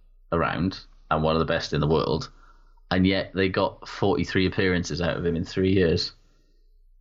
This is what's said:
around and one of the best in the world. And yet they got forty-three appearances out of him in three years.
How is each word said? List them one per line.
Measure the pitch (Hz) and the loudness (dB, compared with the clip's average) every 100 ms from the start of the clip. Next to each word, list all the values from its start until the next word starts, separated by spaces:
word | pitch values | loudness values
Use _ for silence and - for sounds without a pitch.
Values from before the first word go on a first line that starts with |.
| - - - | -20 -18 -4
around | 85 64 50 92 - - - - | -2 0 0 -2 -4 -14 -12 -4
and | 80 | 0
one | 78 80 | 2 2
of | |
the | 78 | 0
best | 80 - | -2 -2
in | 73 | 0
the | 73 | 2
world. | 80 - 82 - - - - - - - | 2 0 -2 -6 -18 -20 -20 -20 -14 -2
And | 92 92 | 2 4
yet | 95 - | 2 -2
they | 92 95 | 0 0
got | 101 95 - - | 0 -2 -4 -14
forty-three | - 101 85 87 98 92 | -2 0 0 0 0 0
appearances | - 95 90 85 80 | 0 0 0 -2 -4
out | 85 - | -2 -2
of | 85 | -2
him | 82 | -2
in | 82 | -4
three | - 95 | 0 2
years. | 98 85 87 - - _ _ _ _ _ _ _ _ | 4 4 2 -2 -10 _ _ _ _ _ _ _ _